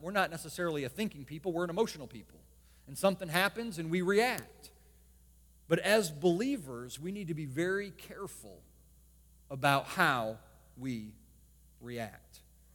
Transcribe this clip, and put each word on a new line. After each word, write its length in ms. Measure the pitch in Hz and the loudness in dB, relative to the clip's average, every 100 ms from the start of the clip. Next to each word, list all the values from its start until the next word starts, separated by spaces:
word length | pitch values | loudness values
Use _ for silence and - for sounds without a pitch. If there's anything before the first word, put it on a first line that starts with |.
we're 100 | 165 | -2
not 180 | 202 170 | 2 2
necessarily 500 | 165 156 - 175 147 | 0 -8 -2 0 0
a 60 | 127 | -2
thinking 360 | 160 214 147 | -2 -4 -4
people, 280 | 131 156 190 | -10 -6 -2
we're 120 | 165 | -2
an 60 | 175 | 0
emotional 380 | 170 226 156 123 | 2 0 -2 -12
people. 320 | 113 - - - - - - - | -14 -16 -20 -20 -20 -20 -20 -14
And 100 | 139 | 2
something 300 | 196 185 180 | 2 2 0
happens 500 | 175 196 214 233 170 | 2 2 0 -6 -6
and 140 | 160 | 0
we 100 | 180 | 2
react. 680 | 180 202 247 196 - - - - - - - - - - - - - | 4 4 4 0 -6 -16 -20 -20 -20 -20 -20 -20 -20 -20 -20 -20 0
But 100 | 170 | 2
as 320 | 180 220 175 | 4 2 2
believers, 880 | 147 180 175 262 277 135 120 123 131 | 2 4 4 2 -2 -4 -8 -10 -8
we 140 | 170 | -8
need 160 | 202 170 | -6 -4
to 60 | |
be 120 | 156 147 | -6 -4
very 460 | 131 175 196 202 | -2 0 -2 -4
careful 680 | 156 - 185 196 - 104 85 - - - - - - - - - | -12 -14 -12 -12 -12 -18 -18 -20 -20 -20 -20 -20 -20 -20 -20 -10
about 340 | 135 143 139 - | 2 6 6 4
how 520 | 185 165 127 110 113 - - - - | 4 4 4 0 -6 -14 -20 -20 -8
we 360 | 131 117 107 104 - - - - - - | -4 -4 -8 -14 -20 -20 -20 -20 -20 -16
react. 600 | 120 120 107 - - - - - - | -10 -6 -6 -10 -20 -20 -20 -20 -20